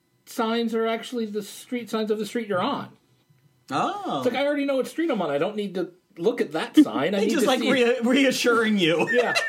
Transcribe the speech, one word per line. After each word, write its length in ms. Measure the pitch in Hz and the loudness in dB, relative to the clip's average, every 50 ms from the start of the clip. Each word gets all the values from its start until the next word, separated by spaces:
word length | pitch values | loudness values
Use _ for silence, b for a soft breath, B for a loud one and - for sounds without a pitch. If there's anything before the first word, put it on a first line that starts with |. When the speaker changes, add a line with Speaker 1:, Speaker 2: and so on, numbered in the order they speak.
| _ _ _ _ _ | _ _ _ _ _
Speaker 1:
signs 480 | - - - 226 220 226 233 233 226 226 | -14 -6 -4 -2 0 0 0 -2 -2 -2
are 140 | 226 226 226 | -2 -2 -2
actually 400 | 226 226 220 - - 240 226 214 | -2 -4 -6 -8 -6 -6 -6 -4
the 160 | 202 214 196 | -6 -8 -8
street 460 | - - - - - 254 240 233 202 | -10 -16 -18 -12 -8 -8 -8 -6 -4
signs 180 | - 220 220 208 | -4 -4 -2 -2
of 80 | 220 214 | -2 -2
the 80 | 214 | -2
street 220 | 202 - 240 233 202 | -4 -4 -6 -4 -2
you're 120 | 185 180 190 | -2 -2 -2
on." 260 | 269 277 - 113 - - _ _ _ _ _ _ _ _ _ _ _ _ _ _ - | -2 -4 -4 -8 -12 -16 _ _ _ _ _ _ _ _ _ _ _ _ _ _ -6
Speaker 2:
Oh. 460 | 131 147 196 294 381 415 392 330 185 143 131 | -4 -2 -2 -2 -4 -6 -6 -4 -4 -2 -2
Speaker 1:
It's 80 | 254 233 | -2 0
like, 80 | 262 | 0
I 40 | 285 285 | 0 0
already 180 | 294 285 277 | 0 0 0
know 120 | 277 277 262 | 0 0 -2
what 100 | 247 - | -2 -4
street 240 | - - 330 330 | -2 -4 -2 0
I'm 100 | 262 208 | 0 0
on. 80 | 175 156 | -2 -2
I 80 | 143 143 | 0 0
don't 180 | 160 196 208 | -2 -2 -2
need 200 | 214 208 196 175 | -4 -6 -6 -4
to 160 | 185 175 - - _ _ _ _ - | -6 -6 -6 -8 _ _ _ _ -2
look 220 | 165 208 269 - | 0 0 0 0
at 100 | - 143 147 | -4 -4 -2
that 220 | - 320 - - 302 | -6 -6 4 6 6
sign. 360 | 302 - 107 120 139 170 202 | 6 6 4 0 0 0 0
I 40 | 196 | 0
Speaker 2:
He's 80 | 214 - | 0 2
Speaker 1:
need 60 | - | 2
Speaker 2:
just, 100 | 311 226 | 2 2
Speaker 1:
to 60 | - | 2
Speaker 2:
like, 100 | 262 247 | 2 2
Speaker 1:
see 120 | 247 269 | 2 2
Speaker 2:
rea-, 280 | 262 269 240 233 247 254 | 2 4 4 2 2 2
reassuring 760 | 233 233 262 277 277 262 - - - 247 233 226 226 214 214 202 | 2 2 4 4 4 4 2 2 2 2 2 4 2 2 2 4
you. 300 | 175 156 170 156 170 - - | 4 4 4 2 2 2 2
Speaker 1:
Yeah, 200 | - - - - - - | 2 2 2 0 -2 -2